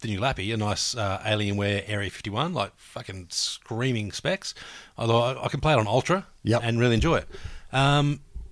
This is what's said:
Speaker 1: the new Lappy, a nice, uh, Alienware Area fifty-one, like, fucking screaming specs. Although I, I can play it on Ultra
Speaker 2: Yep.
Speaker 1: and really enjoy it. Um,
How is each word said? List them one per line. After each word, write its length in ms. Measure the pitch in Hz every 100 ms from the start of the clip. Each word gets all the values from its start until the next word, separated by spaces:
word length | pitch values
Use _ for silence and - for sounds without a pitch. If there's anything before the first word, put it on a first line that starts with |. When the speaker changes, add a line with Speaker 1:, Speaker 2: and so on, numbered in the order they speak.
Speaker 1:
the 60 | 113
new 100 | 98
Lappy, 320 | 127 127 98
a 60 | 113
nice, 380 | 104 98 - 123
uh, 240 | 101 95 107
Alienware 580 | 107 104 101 101 101 101
Area 220 | 104 98
fifty-one, 420 | - 107 104 160
like, 180 | 156 98 -
fucking 500 | - - 113 95 90
screaming 800 | - - - - 113 127 117 104
specs. 420 | - 147 190 - - - - - -
Although 240 | 113 117
I, 240 | 120 131 123
I 40 |
can 100 | 143
play 140 | 156
it 60 | 139
on 80 | 104
Ultra 380 | 123 - 185 - -
Speaker 2:
Yep. 180 | - 143
Speaker 1:
and 160 | 117 117
really 140 | 123 113
enjoy 220 | 147 127
it. 100 | - - - - -
Um, 480 | 131 139 143 143 143 - - -